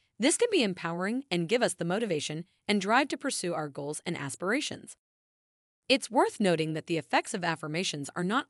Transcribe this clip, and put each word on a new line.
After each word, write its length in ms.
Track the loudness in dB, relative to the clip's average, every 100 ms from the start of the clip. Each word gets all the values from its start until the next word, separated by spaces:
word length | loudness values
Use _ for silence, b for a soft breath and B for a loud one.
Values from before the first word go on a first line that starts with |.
| _ 0
This 200 | 2 4
can 100 | 4
be 140 | 4
empowering 640 | 2 0 -4 -2 -2 -2 -2
and 200 | -2 2
give 120 | 2
us 120 | 2
the 100 | 0
motivation 640 | -2 -2 -2 -2 -4 -6 -10 _ 0
and 100 | 2
drive 300 | 4 2 2
to 80 | -2
pursue 360 | -4 -2 -2
our 140 | -2 -4
goals 340 | -6 -6 -6
and 120 | -6 -6
aspirations. 760 | -6 -4 0 0 -2 -8 -14 -20 _ _ _ _ _ _ _ _ 2
It's 200 | 2 2
worth 300 | 2 2 2
noting 320 | 2 4 0
that 160 | -4 -2
the 100 | -4
effects 360 | 0 0 0
of 100 | -2
affirmations 680 | -2 -2 -4 -2 -2 -4 -6
are 80 | -2
not 240 | 0 0